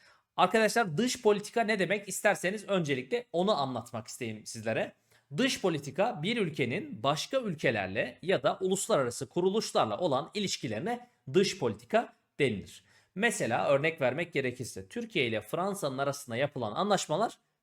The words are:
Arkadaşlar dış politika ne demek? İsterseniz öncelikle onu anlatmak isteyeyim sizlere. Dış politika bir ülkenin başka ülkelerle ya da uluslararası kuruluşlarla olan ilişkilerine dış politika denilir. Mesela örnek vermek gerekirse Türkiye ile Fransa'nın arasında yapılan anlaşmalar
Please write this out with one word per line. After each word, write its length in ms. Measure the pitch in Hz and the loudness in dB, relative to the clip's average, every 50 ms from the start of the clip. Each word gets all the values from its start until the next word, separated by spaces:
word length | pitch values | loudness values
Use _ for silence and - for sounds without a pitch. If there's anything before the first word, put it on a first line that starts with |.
| _ - _ _ _ _ _ | _ -20 _ _ _ _ _
Arkadaşlar 600 | - 175 180 - 226 220 208 202 233 233 185 147 | 2 2 4 4 4 4 4 4 2 0 2 0
dış 260 | 160 233 247 - - - | 0 0 0 -2 2 4
politika 420 | 208 208 202 208 - - 240 226 | 4 4 4 0 -2 -2 0 0
ne 140 | 208 220 196 | 2 2 0
demek? 300 | 180 165 202 208 202 - | 0 0 0 -2 -2 -6
İsterseniz 600 | 180 - - 214 190 - - 175 208 214 196 - | -6 0 2 2 2 2 0 -2 -4 -4 -4 -2
öncelikle 580 | 202 185 165 143 143 127 127 - - - - - - | 0 0 2 2 0 -2 -2 -2 -4 -4 -4 -2 -2
onu 280 | 170 185 208 208 143 | 0 2 2 2 2
anlatmak 480 | 139 131 127 113 - - - 113 110 - | 0 0 -2 -4 -6 -8 -8 -10 -10 -10
isteyeyim 380 | - - 123 113 107 107 - | -10 -8 -6 -6 -6 -8 -10
sizlere. 460 | - - 113 107 113 113 147 208 - - _ _ _ _ _ _ _ 139 | -12 -12 -6 -4 -2 -2 0 -2 -4 -6 _ _ _ _ _ _ _ -2
Dış 240 | 156 254 262 262 - | 0 0 0 0 0
politika 640 | - 185 165 143 - 139 - - 196 247 233 160 151 | 0 0 0 0 -4 -4 -2 0 0 0 0 -2 -2
bir 140 | 202 240 | -2 0
ülkenin 640 | 247 196 160 147 - 135 113 131 196 320 302 226 110 110 | 0 0 -2 0 0 0 0 0 -2 -4 -6 -8 -2 0
başka 380 | 135 151 151 - - - 269 | 0 0 0 -2 -2 -2 -2
ülkelerle 800 | 240 208 160 - - 143 117 104 95 92 95 117 175 254 - - - | -2 -2 -4 0 0 0 2 2 0 -2 -2 -2 -2 -2 -6 -6 -2
ya 200 | 170 190 147 - | 0 0 2 2
da 160 | 156 - - | 2 0 2
uluslararası 680 | 190 185 190 - - - 220 151 131 120 117 - 123 - | 0 0 0 0 2 2 2 4 2 2 -2 -4 -8 -4
kuruluşlarla 720 | - 175 180 190 190 220 196 - - 208 135 110 104 98 | -2 0 2 2 2 2 0 0 2 2 2 2 2 0
olan 320 | 185 170 135 131 165 - - | 0 2 2 0 -2 -2 -4
ilişkilerine 760 | 208 202 175 - - - 127 104 110 151 220 240 240 - - _ _ _ 135 131 | -4 -2 -2 -4 -4 -4 -4 -4 -4 -4 -4 -4 -6 -8 -12 _ _ _ 0 2
dış 240 | 185 202 202 - - | 4 4 4 2 0
politika 580 | 135 117 107 - - - - 226 254 - - _ _ _ _ - | -2 -2 -2 -4 -4 0 0 0 0 0 -6 _ _ _ _ 0
denilir. 460 | 147 127 107 92 85 - - - - _ _ _ _ _ _ | 0 0 0 -2 -6 -10 -16 -20 -20 _ _ _ _ _ _
Mesela 540 | 185 220 233 - - 151 113 117 151 - - | -2 0 0 0 0 0 0 2 2 4 4
örnek 320 | 143 135 147 165 160 - | 4 4 4 2 0 2
vermek 320 | 139 123 151 165 175 170 - | 2 0 2 0 -2 -2 -2
gerekirse 560 | 143 123 127 - - 117 - - - 98 - | -2 -2 -2 -2 -4 -8 -8 -10 -10 -12 -10
Türkiye 380 | - 240 240 226 - 165 127 | -8 -8 -8 -4 -2 0 0
ile 140 | 117 110 107 | 0 0 -2
Fransa'nın 580 | - - - 156 180 202 196 190 170 143 131 131 | -4 -4 -4 -4 -2 -4 -4 -4 -4 -4 -4 -2
arasında 380 | 139 139 135 - - 123 117 | -2 -2 -4 -4 -8 -6 -4
yapılan 360 | 117 139 139 - 135 117 104 107 | -2 -2 -2 -2 -4 -6 -4 -2
anlaşmalar 640 | 151 185 208 202 165 - - 151 175 220 - - - _ _ _ _ | -2 0 2 2 0 0 0 -2 0 -2 -2 -4 -8 _ _ _ _